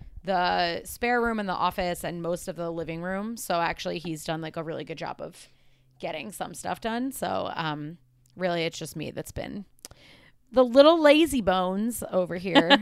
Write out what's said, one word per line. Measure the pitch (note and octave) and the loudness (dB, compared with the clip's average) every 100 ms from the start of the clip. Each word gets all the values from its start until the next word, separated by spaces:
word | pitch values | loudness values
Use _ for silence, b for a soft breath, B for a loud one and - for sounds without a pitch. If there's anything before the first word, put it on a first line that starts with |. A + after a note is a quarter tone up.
| b b | b b
the | - F#3 F3+ F#3 F3 E3+ - | -4 0 2 0 0 -4 -8
spare | - A#3+ A#3+ | -4 0 2
room | A#3 A3+ | 0 -2
in | G3+ | -2
the | |
office | F3 F3+ F#3+ F3+ F3 | 0 0 0 -4 -2
and | D#3+ E3+ | -6 -6
most | E3+ F3 - | -4 -4 -6
of | E3 | -8
the | E3+ | -6
living | E3 D#3 E3 | -6 -8 -6
room. | F3+ F#3+ G#3+ A#3 | -6 -6 -6 -8
So | - E3+ | -2 0
actually, | E3 E3+ - F3 | 0 -4 -6 -6
he's | F3 D#3 | -6 -8
done, | - D#3+ | -6 -6
like, | D#3+ E3 | -6 -8
a | |
really | D#3+ C#3+ | -8 -8
good | D#3+ D#3+ | -8 -10
job | E3+ - | -10 -10
of | D3+ - - _ _ _ _ - | -12 -14 -20 _ _ _ _ -12
getting | F3 D#3 C#3+ | -10 -8 -10
some | - F3+ | -10 -10
stuff | E3+ F3 F3+ | -8 -8 -6
done. | A3 A#3 C4+ | -4 -4 -4
So, | - F#3 F#2+ F#2 - | -4 -4 -2 -4 -4
um, | D#3+ D3+ D3 F3 _ _ _ - | -4 -4 -8 -12 _ _ _ -6
really, | F3+ E3+ E3 | -2 0 -2
it's | - | -4
just | D#3+ D#3+ | -10 -8
me | C#3+ | -8
that's | - D#3 | -8 -10
been | - - G#3 G3 _ - b b b b b - | -8 -8 -10 -14 _ -20 b b b b b -2
the | B3+ | 2
little | B3 B3+ D4 E4+ | 6 10 10 10
lazy | D4 D4+ E4 C4+ | 8 8 6 2
bones | F#3+ F#3 F#3 F#3+ A3+ A3+ - | 2 2 2 0 -2 -4 -2
over | F#3 F3 F3 | 0 0 -4
here. | F#3+ E3 E3 C#4 | 2 4 6 4